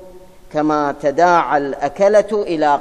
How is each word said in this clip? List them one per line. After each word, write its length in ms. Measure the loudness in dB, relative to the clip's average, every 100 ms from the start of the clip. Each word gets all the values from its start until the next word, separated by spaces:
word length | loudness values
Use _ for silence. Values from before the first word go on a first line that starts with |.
| -20 -20 -20 -20 -8
كما 420 | -4 -2 0 -2 -4
تداعى 560 | -4 2 4 4 2 -2
الأكلة 840 | -2 -4 -6 0 2 2 2 -2
إلى 320 | -4 -2 0 0